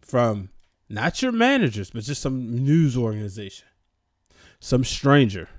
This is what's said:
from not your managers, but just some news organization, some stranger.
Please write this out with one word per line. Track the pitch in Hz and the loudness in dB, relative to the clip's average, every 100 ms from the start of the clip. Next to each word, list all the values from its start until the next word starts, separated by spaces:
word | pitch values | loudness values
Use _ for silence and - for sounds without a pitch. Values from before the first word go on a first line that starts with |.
from | - 127 117 101 95 - _ _ _ | -2 0 0 -2 -10 -18 _ _ _
not | 104 135 - | -4 -4 -2
your | 254 | -2
managers, | 233 240 277 170 104 95 | 2 2 4 0 -2 -10
but | 117 | -10
just | 110 143 | -8 -6
some | 139 131 120 120 | -4 -6 -6 -4
news | 135 160 156 123 | 2 4 4 2
organization, | 117 107 104 98 98 - _ _ _ _ _ _ _ _ - _ | -2 -4 -8 -10 -14 -16 _ _ _ _ _ _ _ _ -20 _
some | - 127 | -2 -2
stranger. | 127 - 139 143 120 95 80 | -2 -2 4 6 6 0 -14